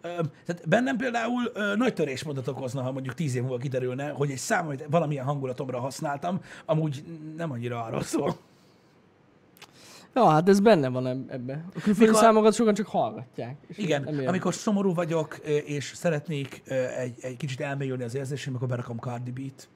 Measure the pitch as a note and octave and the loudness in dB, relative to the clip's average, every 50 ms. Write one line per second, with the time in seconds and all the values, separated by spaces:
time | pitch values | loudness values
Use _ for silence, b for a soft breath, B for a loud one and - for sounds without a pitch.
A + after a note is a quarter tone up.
0 | - E3+ F3 F3 E3 C#3+ b b b - F3 E3+ - D#3+ F3 A3+ B3 C4+ C4+ G3+ | -8 -8 -4 -4 -4 -4 b b b -8 -8 -6 0 2 2 4 4 2 0 0
1 | B3+ B3+ A#3 A#3+ A3+ A#3+ B3 B3 A#3+ A3+ - F#3+ G#3 G3+ G3+ G#3 B3+ A#3+ - - | -2 -2 -2 -2 -2 0 0 0 -2 -2 -2 -2 -2 0 2 2 2 2 2 2
2 | D#3+ C#3 C3 A#2+ - D3+ C#3+ C3 A#2+ D3 C3+ B2+ C3+ B2+ A#2 C#3 B2 B2+ C3+ C3+ | 0 0 -2 -6 -6 -6 -6 -4 -4 -4 -6 -4 -6 -6 -4 -4 -4 -4 -4 -4
3 | C3 C3 B2+ - E3+ C#3 B2 B2+ A#2+ C3 B2+ A#2+ B2+ C#3+ B2 B2+ B2+ B2+ B2+ C3 | -6 -8 -6 -4 -2 -2 0 -2 -2 -2 -4 -4 -4 -2 -2 -2 -2 -2 -4 -4
4 | C#3 D3 C#3+ B2 D3 D3 C3+ B2+ - - A3+ F#3+ E3+ D#3 C#3+ C3 D3+ D3+ E3+ E3+ | -6 -6 -2 -2 -2 -2 -2 -4 -2 0 0 0 0 -2 -6 -8 -4 2 2 2
5 | D#3+ D3 D3+ C3+ B2 C3+ D3 C#3+ C3+ B2+ B2 - C#3+ B2+ B2+ B2 B2+ C#3 C3 - | 2 2 -2 -2 -2 -2 -2 -2 -2 -6 -4 -6 -6 -6 -4 -4 -4 -6 -6 -4
6 | E3 D3+ C#3+ C#3 - F3 F#3+ F3+ B B B B B - D#3+ D#3 D#3+ D#3 C3+ C3 | -4 -4 -4 -4 -4 -4 -4 -4 B B B B B 0 0 2 2 0 -2 -6
7 | - E3+ E3 D#3+ D3+ D#3 D#3 D#3+ E3+ D#3+ C3 A#2 A#2 A#2+ A#2+ A#2+ - A#2 B2 - | -10 -12 -14 -12 -12 -12 -10 -8 -6 -6 -6 -6 -4 -4 -4 -4 -6 -4 -4 -4
8 | - - - D#4+ - - - - - _ _ _ _ _ _ _ _ _ _ _ | -4 -2 -2 0 0 0 -2 -4 -10 _ _ _ _ _ _ _ _ _ _ _
9 | _ _ _ _ _ _ _ _ _ _ _ - - b b b b b b b | _ _ _ _ _ _ _ _ _ _ _ -20 -20 b b b b b b b
10 | b b _ C4 A3+ - D#3 D3+ E3+ G3 G3 G3+ G3 A#3 G#3+ E3 C#3 B2+ B2 B2+ | b b _ 6 6 8 8 6 8 6 6 8 8 8 8 8 6 2 0 -2
11 | B2+ B2+ B2+ C3 B2+ - - C3 A#2+ B2+ C3+ D3+ E3 F3+ - - - G#3 G#3 F#3 | -2 -2 -4 -4 -6 -8 -8 -8 -8 -8 -8 -10 -10 -10 -12 -4 0 0 6 6
12 | A#3 A3 A3 G#3+ G#3+ A3+ A3 A3 G#3+ A3 G#3 - A#3+ A3 G#3 G#3 G#3+ - - F#3 | 8 8 8 8 8 8 8 8 6 6 6 6 4 4 4 2 -2 -2 0 0
13 | C#3 A2 G#2 A2 C3+ - - - A#2+ A#2 C#3 D3 - - E3+ - G#3+ E3 D#3 C#3 | 0 0 -2 -8 -12 -12 -10 -10 -8 -8 -10 -14 -14 -18 -8 -6 0 0 0 0
14 | C3+ C#3+ D3+ C#3+ C3+ B2+ F3+ F#3 - F#3 E3+ - - A#3 G#3 G3 G3 G3 F3 E3+ | 0 -2 -4 -2 0 0 0 0 0 -2 -2 -2 -2 0 0 2 2 2 2 0
15 | F3+ D#3 D#3+ D#3+ D#3 D3+ - - - D#3 D3 D3 D3 - D3 C#3+ B2 - - - | 0 0 0 -2 -2 -4 -8 -10 -2 0 0 0 0 -2 -4 -4 -4 -6 -10 -2
16 | - F3 D#3+ D3 D3 - D#3 C#3+ C#3 B2 - - - - C3+ C3 B2+ B2+ B2 B2 | 0 0 0 0 -2 -4 -4 -4 -4 -6 -10 -16 -8 -2 0 0 0 0 -2 -4
17 | B2+ B2 A#2+ - - B2+ B2+ A#2+ D#3+ C#3 C3 B2+ D3 C#3+ C#3 C#3 C#3 C3+ B2+ B2+ | -6 -6 -8 -10 -10 -12 -8 -6 -6 -6 -4 -4 -4 -4 -4 -4 -4 -4 -4 -4
18 | B2 A#2 A#2 C#3 C#3 B2+ D3 B2+ - C#3 C3 A#2+ C3 A#2+ B2 A#2+ A#2 A#2+ A#2 A2+ | -6 -4 -4 -6 -4 -4 -6 -6 -6 -6 -4 -4 -4 -4 -4 -4 -6 -6 -8 -8
19 | - B2+ A#2 A#2+ B2 B2 B2 C3 C3+ C3+ C3+ - - _ _ | -6 -8 -8 -6 -8 -8 -8 -8 -10 -10 -12 -16 -20 _ _